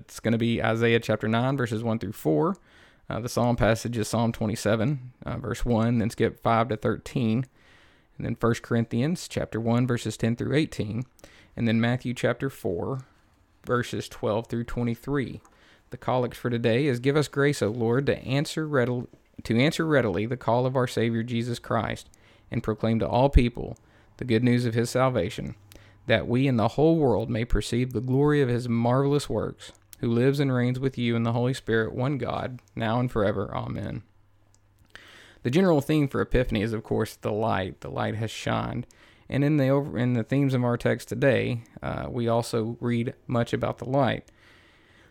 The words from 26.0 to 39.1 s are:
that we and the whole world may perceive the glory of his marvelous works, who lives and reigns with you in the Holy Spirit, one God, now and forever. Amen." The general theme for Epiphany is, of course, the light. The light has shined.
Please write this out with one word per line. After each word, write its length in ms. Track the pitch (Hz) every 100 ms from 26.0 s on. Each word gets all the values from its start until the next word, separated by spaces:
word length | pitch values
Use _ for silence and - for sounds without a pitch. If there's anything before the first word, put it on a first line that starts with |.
| -
that 200 | 113 73
we 180 | 120 139
and 140 | 120
the 80 | 110
whole 280 | - 156 165
world 320 | 139 98 117
may 160 | 113 120
perceive 480 | 104 - 117 127
the 80 | 110
glory 400 | 127 131 147 147
of 80 | 131
his 180 | 120 120
marvelous 640 | 117 117 127 139 143 -
works, 420 | 113 92 85 - - _ -
who 120 | 120
lives 280 | 117 131 139
and 140 | 139
reigns 260 | 123 123 127
with 160 | 135 127
you 200 | 120 117
in 80 |
the 100 | 117
Holy 220 | 117 123 131
Spirit, 360 | - 113 110
one 280 | - 127 143
God, 400 | 110 - - 127 - -
now 240 | 113 117
and 120 | 127
forever. 400 | 117 101 101 95 -
Amen." 480 | 117 - 101 - - _ _ _ _ _ _ _ _ - - - - -
The 80 | 123
general 320 | 143 190 156
theme 260 | 135 156 143
for 140 | -
Epiphany 400 | - 120 127 113
is, 100 | 107
of 120 | 110
course, 320 | - 113 110 -
the 160 | 117
light. 500 | 107 110 98 95 -
The 80 | -
light 240 | - 113
has 160 | 107 113
shined. 560 | - - 113 117 123 120 _ -